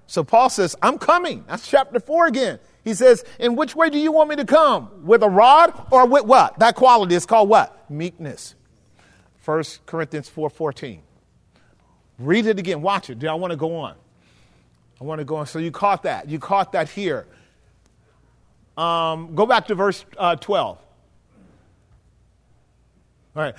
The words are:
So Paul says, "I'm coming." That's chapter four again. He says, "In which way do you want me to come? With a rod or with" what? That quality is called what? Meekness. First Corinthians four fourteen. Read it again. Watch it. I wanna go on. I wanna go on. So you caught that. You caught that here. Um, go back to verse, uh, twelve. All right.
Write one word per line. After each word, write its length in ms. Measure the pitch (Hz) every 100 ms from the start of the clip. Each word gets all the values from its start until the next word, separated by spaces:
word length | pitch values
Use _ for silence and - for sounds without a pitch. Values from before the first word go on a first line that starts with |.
| -
So 160 | 180
Paul 260 | 143 226 262
says, 260 | - 180 -
"I'm 160 | 214 302
coming." 480 | - 339 359 - -
That's 200 | 180 -
chapter 320 | 277 269 240
four 260 | - 320 330
again. 320 | 254 220 117 _ _
He 120 | 220 202
says, 280 | 254 233 - -
"In 160 | 240 240
which 200 | 311 302
way 160 | 330
do 80 | 294
you 120 | 311
want 180 | 311 302
me 60 | 294
to 80 | 240
come? 600 | 311 302 196 110 190 156
With 160 | 226
a 80 | 214
rod 580 | 190 240 302 339 - -
or 160 | 254 247
with" 180 | 277 214
what? 320 | 254 135 -
That 180 | 226 -
quality 380 | 254 233 185
is 140 | 175 -
called 200 | 226 202
what? 400 | 214 - - -
Meekness. 680 | 147 175 - 151 - - _ _ _ _ _ _ _ _ _
First 480 | - 160 151 - _
Corinthians 420 | 165 156 151 -
four 220 | - 151
fourteen. 540 | - 156 - 139 82 71 _ _ _ _ _ _ _ _ _ _ -
Read 300 | 135 214 220
it 100 | 202
again. 240 | 175 156
Watch 300 | 175 202 -
it. 120 | 117
I 120 | 156 160
wanna 200 | 180 156
go 200 | 160 165
on. 160 | 120 - _ _ _ _ _ _ _ _ _ _
I 40 |
wanna 220 | 139 156 139
go 100 | 156
on. 100 | 147
So 140 | 160
you 100 | 165
caught 340 | - 202 185
that. 260 | 180 110 143
You 100 | 156
caught 320 | - 196 180
that 180 | 185 156
here. 380 | 202 185 127 - _ _ _ _ _ _ _ _ _ _ _ _ _ _ -
Um, 580 | 170 170 165 160 165 156
go 100 | 220
back 220 | 233 -
to 80 | 185
verse, 280 | 202 - - -
uh, 200 | 175 165
twelve. 420 | - 190 113 85 _ _ _ _ _ _ _ _ _ _ _ _ _ _ _ _ _ _ _ _ _ _ _ _ _ 151
All 80 |
right. 120 | 151